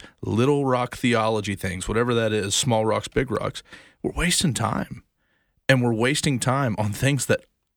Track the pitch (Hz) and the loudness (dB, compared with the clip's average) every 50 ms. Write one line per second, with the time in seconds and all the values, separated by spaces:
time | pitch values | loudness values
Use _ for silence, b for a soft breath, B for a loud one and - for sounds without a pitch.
0 | B B B B - - 101 110 123 143 147 143 139 131 127 123 123 - - - | B B B B -6 -2 0 2 2 2 2 2 2 0 0 0 -2 -4 -4 -2
1 | - 120 117 113 110 113 113 107 98 101 98 - - 92 90 92 - - 104 113 | 0 2 2 4 2 2 0 0 -2 -4 -6 -4 -6 -6 -6 -6 -6 -2 -2 0
2 | 120 123 120 117 113 110 107 107 98 101 - - - 135 113 110 110 110 104 104 | 0 2 0 0 0 0 0 -2 -2 -2 -2 0 2 2 2 2 2 0 0 -2
3 | - - - - 131 117 104 - - - - - B B B B B B B B | -4 -2 -4 -4 -2 -2 -2 -4 -4 -6 -8 -10 B B B B B B B B
4 | - 151 - - 160 175 175 - - 156 110 - 113 110 - - - - - - | -6 -4 -2 -2 0 0 0 2 0 0 0 0 -2 -2 -2 -4 -6 -8 -12 -16
5 | - _ _ _ _ _ _ _ _ _ _ _ _ - 135 127 120 120 117 107 | -16 _ _ _ _ _ _ _ _ _ _ _ _ 2 4 4 4 2 2 2
6 | 117 127 151 - - 160 135 117 - 127 127 139 139 117 101 - 110 104 98 - | 2 0 0 0 0 0 -2 0 0 0 0 2 0 0 0 0 -2 -2 -2 0
7 | 131 135 143 123 - - - - - _ _ _ _ _ _ | 2 2 2 2 2 0 0 0 -2 _ _ _ _ _ _